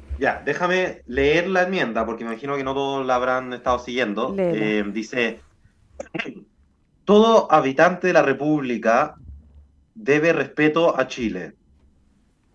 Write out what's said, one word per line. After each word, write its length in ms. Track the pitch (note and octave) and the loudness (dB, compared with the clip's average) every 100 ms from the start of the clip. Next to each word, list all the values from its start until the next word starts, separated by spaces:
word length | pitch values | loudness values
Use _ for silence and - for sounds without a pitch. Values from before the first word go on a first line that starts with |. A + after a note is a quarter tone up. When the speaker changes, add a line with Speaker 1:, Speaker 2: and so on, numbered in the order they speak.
| - - | -12 -4
Speaker 1:
Ya, 240 | B2+ - | -2 -2
déjame 580 | - C#3+ F3 F#3 F3+ - - | -4 -2 0 0 -2 -6 -8
leer 420 | B2 C#3 D#3+ F3 | 0 2 2 0
la 140 | F#3 | 0
enmienda, 420 | F3+ F#3+ B2+ A2+ | 0 0 -2 -4
porque 200 | A2+ A2+ | -4 -6
me 80 | A#2 | -8
imagino 240 | A2+ C#3 C#3+ | -8 -6 -6
que 80 | |
no 100 | C3+ | -4
todos 320 | C3+ C#3 C3+ C3 | -4 -4 -4 -2
la 80 | |
habrán 380 | B2+ B2+ B2+ B2+ | 0 0 -2 -4
estado 260 | B2 - B2 | -6 -2 -4
siguiendo. 560 | B2 A#2+ A#2 G#2 B2 | -2 -2 -2 -2 -4
Speaker 2:
Léela. 220 | G3 F3+ D#3+ G#2+ | -2 -2 0 0
Speaker 1:
Eh, 180 | G#2+ G#2 | -2 -2
dice, 480 | G2+ G#2+ C3 A#2 A2+ - _ _ _ _ - | -6 -6 -2 -2 -4 -16 _ _ _ _ -20
<clears throat> 1080 | - - D3+ G#2+ - _ _ _ _ _ | -12 -10 -10 -14 -20 _ _ _ _ _
"Todo 460 | - G#3 A3+ A3 - | 2 4 6 6 6
habitante 560 | D#3 C3+ C3+ E3+ F3+ F#3 | 2 4 4 4 4 2
de 40 | |
la 80 | E3+ | 4
República 920 | C#3 C3 D3 D3+ C3 A#2 A2 A#2 E3+ - - - - - - _ _ | 4 2 0 0 0 -2 2 2 0 -6 -20 -20 -20 -20 -20 _ _
debe 380 | - G#2+ D3+ E3 | -6 0 2 4
respeto 640 | D#3 C3 - D3+ D#3 E3 - | 2 -2 0 0 4 2 2
a 80 | C3 | -2
Chile". 480 | - A2+ F2+ D#2+ - _ _ _ _ _ _ _ _ _ | -4 -6 -6 -10 -16 _ _ _ _ _ _ _ _ _